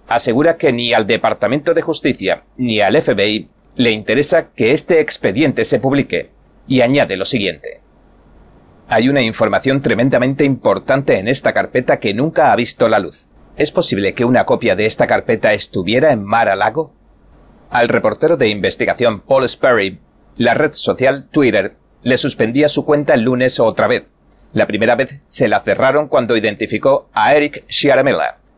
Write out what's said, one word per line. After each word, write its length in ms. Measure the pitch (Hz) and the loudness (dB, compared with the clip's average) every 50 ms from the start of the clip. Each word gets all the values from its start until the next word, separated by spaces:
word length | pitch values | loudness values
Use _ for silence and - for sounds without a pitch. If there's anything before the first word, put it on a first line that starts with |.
| _ - | _ -4
asegura 480 | 113 - - 127 113 135 156 165 160 | -2 -2 0 0 0 2 2 2 2
que 160 | - 165 139 | 2 0 0
ni 220 | 120 120 120 117 117 | 0 0 0 0 0
al 120 | 113 107 | 0 2
Departamento 680 | 98 113 101 - 110 104 - - 113 131 151 - 170 160 | 0 0 0 0 -2 -2 -2 -2 -2 -2 -2 -2 -2 -2
de 80 | 160 | 0
Justicia 600 | - 165 151 - - 139 - - 95 92 85 - - _ _ | 0 -2 -4 -2 -2 -2 -2 -2 -2 -4 -4 -4 -6 _ _
ni 240 | - 127 120 110 104 | -6 -4 -2 0 2
al 160 | 101 95 110 | 2 2 2
F 160 | 160 - - | 2 2 0
B 160 | 104 101 101 107 | 0 0 0 0
I 220 | 107 104 - - _ _ _ _ _ | -2 -4 -6 -10 _ _ _ _ _
le 160 | - 120 117 | -2 0 0
interesa 600 | 110 107 101 - 113 135 143 - 165 165 - - | 0 -2 -2 -2 0 0 0 2 0 0 0 -2
que 220 | _ - 113 113 | _ 0 0 2
este 280 | 151 156 - - 175 156 | 0 0 0 2 2 2
expediente 680 | 151 - - - - 107 95 131 160 135 - 113 110 | 2 0 -2 -4 -4 -2 0 0 0 0 0 -2 -2
se 120 | - 135 110 | 0 0 0
publique, 520 | 131 135 143 143 - - - 82 - - _ _ _ _ _ _ _ | 0 0 0 -2 -2 -2 -4 -8 -8 -10 _ _ _ _ _ _ _
y 140 | - 131 123 | -2 0 2
añade 380 | 117 123 139 143 120 - 95 92 | 2 2 2 2 0 0 -2 -4
lo 80 | 95 | -4
siguiente: 560 | - 135 110 98 90 80 - - - - - _ _ _ _ _ _ _ _ _ _ - - - _ - _ _ _ _ _ _ - | -2 -2 -2 -2 -4 -6 -8 -12 -16 -18 -18 _ _ _ _ _ _ _ _ _ _ -20 -20 -20 _ -20 _ _ _ _ _ _ -2
"Hay 220 | 117 113 120 131 | 0 2 2 2
una 100 | 143 139 | 2 2
información 640 | 117 113 107 - 113 101 101 92 - 131 135 139 | 0 0 0 0 0 0 0 0 0 0 0 0
tremendamente 600 | - 117 101 107 127 135 131 120 127 135 139 139 147 | 0 0 0 0 0 2 2 0 0 0 0 0 0
importante 760 | 135 131 - - 107 95 95 - - 131 139 139 156 - 95 | 0 0 0 0 0 0 0 0 -2 -2 0 0 0 0 0
en 100 | 95 117 | 0 -2
esta 240 | 135 - - - | -2 0 -2 -2
carpeta 460 | - 104 92 - - 127 123 - 139 - | 0 -2 -2 -2 -2 -2 0 0 -2 0
que 160 | - 104 98 | -2 -4 -2
nunca 360 | 113 147 160 - 165 151 123 | -2 -4 -2 0 2 2 2
ha 60 | 107 | 2
visto 320 | 113 120 - - - 123 110 | 2 0 -2 -2 0 0 2
la 100 | 110 101 | 2 0
luz. 280 | 90 76 - - - _ _ _ - - - | -2 -4 -10 -18 -20 _ _ _ -20 -10 -6
¿Es 160 | - 151 - | -4 -4 -2
posible 420 | - - - - - 98 101 95 - | -2 -2 -2 -2 -2 -2 -2 -2 -2
que 100 | - 117 | -2 0
una 220 | 123 127 110 - | 2 2 2 2
copia 280 | - 123 95 117 107 92 | 0 0 0 0 0 0
de 120 | 98 107 | 0 0
esta 200 | 110 - - 123 | -2 0 0 0
carpeta 460 | - 113 101 - - 113 - - 110 | 0 -2 -2 -2 -2 -2 0 0 0
estuviera 600 | 107 101 - - - 101 87 98 113 131 151 156 | 0 -2 -4 -6 -6 -6 -2 -2 0 2 2 2
en 120 | 131 104 98 | 2 0 -2
Mar-a-Lago?". 680 | 101 110 117 113 101 98 98 104 135 - 160 156 - _ _ _ _ _ _ _ _ - - - - - _ _ - | -2 0 0 0 0 0 0 -2 -2 -2 -4 -8 -8 _ _ _ _ _ _ _ _ -20 -20 -20 -20 -20 _ _ -4
Al 200 | - 120 120 117 | 0 0 2 2
reportero 500 | 123 104 107 107 104 - 151 160 170 135 | 2 0 0 -2 -2 0 0 0 2 2
de 100 | 123 107 | 2 0
investigación 720 | 104 98 92 92 - - 113 - - - 120 117 107 98 | 0 0 -2 -2 -2 -2 -2 -2 -2 0 0 -2 -2 -2
Paul 240 | - - 135 131 127 117 | -2 0 0 2 0 0
Sperry, 520 | - - 151 131 120 107 98 95 98 - _ _ _ _ _ _ - - | -2 0 2 2 2 2 0 -2 -6 -10 _ _ _ _ _ _ -4 -2
la 160 | 117 117 113 | 0 0 2
red 180 | 127 151 143 | 2 0 -2
social 540 | - - - 113 92 - 127 131 139 135 - | -2 -4 -4 -4 -2 0 0 0 0 -2 -4
Twitter 500 | _ - 151 135 117 101 101 95 104 - _ _ _ _ _ | _ 0 2 2 2 2 0 0 -2 -6 _ _ _ _ _
le 160 | - 120 127 120 | -2 -2 0 0
suspendía 500 | 147 131 - - 117 110 120 143 147 143 | 0 -2 -2 -2 -2 0 0 2 0 2
su 160 | - 143 127 | 0 0 0
cuenta 300 | 151 147 147 143 151 147 | 0 0 0 2 2 2
el 80 | 120 | 2
lunes 380 | 110 127 127 123 131 127 - - | 2 0 0 0 0 0 0 2
otra 260 | 117 110 95 - 110 | 0 0 0 0 0
vez. 200 | 110 123 101 - _ _ _ _ _ _ _ _ _ | 0 0 -2 -6 _ _ _ _ _ _ _ _ _
La 140 | - 110 104 | -2 -2 -2
primera 300 | - 104 101 113 120 120 | -2 -2 -2 0 0 0
vez 240 | 123 131 - 139 - _ | 0 -2 -4 -8 -18 _
se 220 | - - - 127 107 | -6 -2 -2 0 0
la 120 | 104 98 | 0 0
cerraron 480 | - 101 95 - 117 135 139 151 151 - | 0 -2 -2 0 2 2 2 0 0 0
cuando 280 | 151 135 120 107 117 | 0 0 0 0 0
identificó 720 | 110 104 107 101 - 110 - 110 101 - 135 139 - - _ | 0 -2 -2 -4 -4 -6 -6 -4 -2 0 0 0 0 -2 _
a 220 | - 110 107 123 147 | -2 0 2 4 4
Eric 300 | 147 147 147 - - - - | 2 2 0 -4 -10 -10 -6
Sciaramella 720 | - - 143 139 127 131 135 - 98 80 71 58 - _ _ _ _ | -4 0 2 2 2 2 2 2 0 0 -2 -4 -6 _ _ _ _